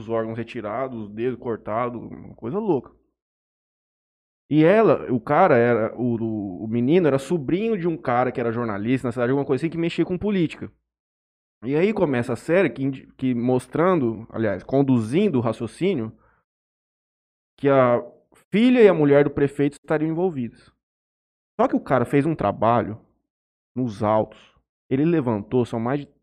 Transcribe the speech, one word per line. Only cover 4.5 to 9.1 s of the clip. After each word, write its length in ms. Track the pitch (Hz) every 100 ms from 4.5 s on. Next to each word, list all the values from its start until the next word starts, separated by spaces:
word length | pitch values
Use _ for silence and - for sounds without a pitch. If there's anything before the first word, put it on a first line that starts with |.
E 100 | 147
ela, 460 | 160 214 208 127 78
o 80 | 120
cara 340 | - 147 185 131
era, 400 | 120 117 110 -
o, 200 | 120 117
o, 420 | 113 110 101 87 110
o 20 |
menino 400 | 117 123 175 160
era 120 | 131
sobrinho 580 | - 180 127 170 226 214
de 100 | 170
um 80 | 160
cara 360 | - 123 123
que 80 | 123
era 120 | 117
jornalista 560 | 113 117 101 107 131
na 40 | 127